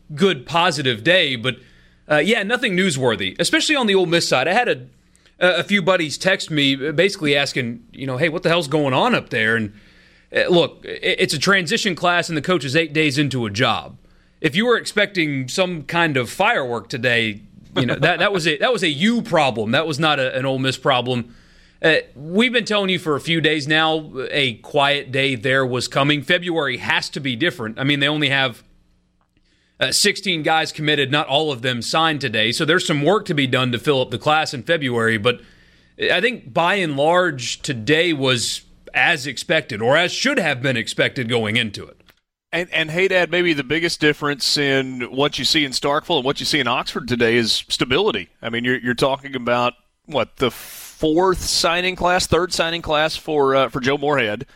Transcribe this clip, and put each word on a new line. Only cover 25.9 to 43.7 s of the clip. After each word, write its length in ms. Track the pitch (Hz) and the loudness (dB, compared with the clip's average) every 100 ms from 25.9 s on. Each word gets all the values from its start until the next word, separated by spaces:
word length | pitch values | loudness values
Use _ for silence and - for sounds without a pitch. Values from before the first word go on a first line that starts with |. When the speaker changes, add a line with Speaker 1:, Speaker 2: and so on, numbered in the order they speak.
| 143 143 147 | 0 2 0
Speaker 1:
February 540 | 127 180 175 165 135 123 | 0 -2 0 -2 -2 -4
has 320 | 104 170 - | -2 -2 -4
to 100 | 175 | -8
be 160 | 135 113 | -6 -2
different. 420 | 170 - 113 113 | -2 -2 -8 -2
I 60 | |
mean, 160 | 135 143 | 0 2
they 80 | 139 | 0
only 220 | 151 143 | 0 0
have, 340 | 139 131 110 _ _ _ _ _ _ _ _ _ _ _ - | 0 -2 -6 _ _ _ _ _ _ _ _ _ _ _ -6
uh, 120 | 131 | -2
sixteen 500 | - 202 - 196 165 | 2 0 0 -4 -2
guys 300 | 156 160 156 | 0 0 -2
committed, 400 | - 151 147 131 | -2 0 0 0
not 160 | 147 131 | 0 0
all 240 | 139 156 | 0 0
of 100 | 123 | -2
them 220 | 127 120 | -4 -4
signed 360 | 107 160 160 147 | -2 0 0 0
today. 320 | 131 110 110 | -2 0 0
So 140 | 127 151 | 0 2
there's 220 | 180 180 | 2 0
some 160 | 147 | 0
work 220 | 147 208 208 | 2 2 0
to 100 | 147 | -2
be 100 | 131 | 0
done 260 | 127 127 | 0 0
to 40 | 117 | 0
fill 240 | 151 135 | 0 0
up 80 | 123 | 0
the 80 | 120 | -2
class 340 | 151 156 151 | 0 2 0
in 120 | 131 | -6
February. 560 | 113 170 135 117 113 110 | -2 -2 0 0 2 2
But 200 | 117 120 - - _ _ _ - | 0 -2 -10 -20 _ _ _ -4
I 180 | - 175 | 0 2
think 320 | 240 226 131 | 0 -2 -4
by 240 | 135 170 202 | 0 2 2
and 220 | 170 139 | 0 0
large, 640 | 156 180 180 139 120 - | 2 4 2 -2 -8 -8
today 500 | - 120 110 156 175 | -6 -4 0 2 2
was 500 | 147 131 123 - - - _ - 131 | 0 0 0 -2 -8 -12 _ -6 0
as 320 | 139 165 135 | 2 2 -4
expected, 520 | 113 - 160 - 107 | -8 -2 -2 -2 -2
or 160 | 113 170 | 2 2
as 160 | 175 | 2
should 280 | - 262 262 | 0 0 0
have 240 | 160 127 | -2 -2
been 140 | 135 117 | -2 -2
expected 520 | 113 - 123 139 113 | -4 -2 -2 -2 -2
going 280 | 120 107 117 | -2 0 0
into 280 | 110 98 - | -2 -6 -16
it. 160 | - _ _ _ _ _ | -20 _ _ _ _ _
Speaker 2:
And, 220 | 165 180 | -6 -4
and 160 | 160 156 | -4 -2
hey, 180 | 170 190 | 0 2
Dad, 220 | 185 165 | 2 2
maybe 240 | 175 175 | 2 2
the 100 | 143 | 0
biggest 360 | 131 | -2